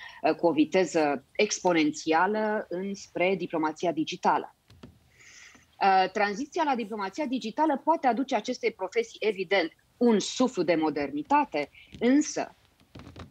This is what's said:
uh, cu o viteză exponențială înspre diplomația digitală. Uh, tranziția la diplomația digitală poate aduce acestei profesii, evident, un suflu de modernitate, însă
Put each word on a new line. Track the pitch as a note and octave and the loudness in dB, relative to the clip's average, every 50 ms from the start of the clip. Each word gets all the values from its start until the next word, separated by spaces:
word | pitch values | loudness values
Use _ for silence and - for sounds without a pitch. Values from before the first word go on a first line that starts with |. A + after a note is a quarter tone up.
| - - - - - | -20 -20 -18 -2 0
uh, | - D#3+ | 0 0
cu | D#3 - | 2 2
o | E3+ D3+ | 2 4
viteză | C#3+ D3+ D3+ - F#3+ F#3 E3 - E3+ D#3 D3 C#3+ B2+ - _ _ | 4 2 2 4 2 2 2 2 2 2 2 0 -2 -6 _ _
exponențială | - G#3+ G#3 - - - F#3 F3 E3 D3+ D3+ D3+ - - D#3+ D#3 D#3+ F3+ G3 G#3+ G#3+ G#3+ G#3+ G#3+ G#3+ - - | 0 0 0 0 -2 0 2 2 4 2 2 0 -4 -2 0 2 2 2 2 0 0 -2 -2 -2 -4 -4 -6
înspre | F3 F3+ F#3+ G3+ G3+ - - - _ F3 F3 F#3 G3 | -8 -8 -6 -6 -8 -10 -12 -12 _ -2 0 0 0
diplomația | F3+ F3 - - D#3+ D#3 D#3 D#3 - - F3 D#3+ | -2 -4 -6 -4 -2 -2 -2 -4 -2 -4 -4 -2
digitală. | D3 D#3 - - F3+ - G3+ D#3+ C3 - - _ _ _ _ - - - - - _ _ _ _ _ - - - - - - - - _ _ _ _ - | -2 -4 -4 -6 -2 0 0 0 0 -2 -6 _ _ _ _ -20 -20 -20 -20 -20 _ _ _ _ _ -20 -20 -20 -20 -20 -20 -20 -20 _ _ _ _ 2
Uh, | G3 F#3+ F#3+ F#3 F#3 - | 4 6 6 4 2 2
tranziția | G#3+ G#3 G3+ G3+ F#3+ C#4 D4 - F#4 D#4+ | 0 0 0 -2 -6 -8 -6 -2 -2 0
la | D4 C4+ | 0 0
diplomația | A3+ A#3+ F#3+ A3+ G#3 G3 F#3+ - - D4+ | -2 -4 -6 -6 -6 -8 -8 -6 -6 -6
digitală | B3+ B3+ B3 G3 A3 G#3 - D4+ D#4+ C#4+ B3+ - | -4 -4 -6 -6 -6 -2 0 2 2 2 0 0
poate | - E4 E4 - | 0 0 2 2
aduce | B3+ A#3 G#3+ C4+ - C4+ | 0 0 0 -2 -2 -2
acestei | G#3+ G#3 - B3+ - - A3 - | -4 -2 -4 -8 -4 -4 -4 -4
profesii, | - F#3+ F3+ - A#3 A#3 - - - | -4 -8 -4 -2 -4 -4 -4 -6 -4
evident, | - G#3+ G#3+ F#3 F#3+ E3 G3+ G3 D#4 E4 - _ _ _ _ | -4 -2 -2 -2 -2 0 2 2 2 0 -4 _ _ _ _
un | _ A#3+ A#3+ A3+ G3 | _ 2 4 4 4
suflu | F#3 - - - B3+ A3+ - - F3 | 2 -2 -2 0 0 0 0 -2 0
de | E3 E3+ | 2 2
modernitate, | D#3+ D#3+ D#3 D3 D3+ C#3+ C#3+ - D3 D#3 - C#4+ D4 C#4+ - - D3 D3 - _ - - - - - | 2 2 0 -2 -2 -4 -4 -4 -8 -2 2 2 2 2 2 -2 -4 -6 -6 _ -20 -20 -20 -10 0
însă | - A#3+ C4 D4 D4 - - - C3 - - _ _ _ _ _ _ _ _ - - - - - - - | 2 4 4 4 2 0 -4 -6 -8 -8 -10 _ _ _ _ _ _ _ _ -20 -20 -20 -18 -18 -18 -18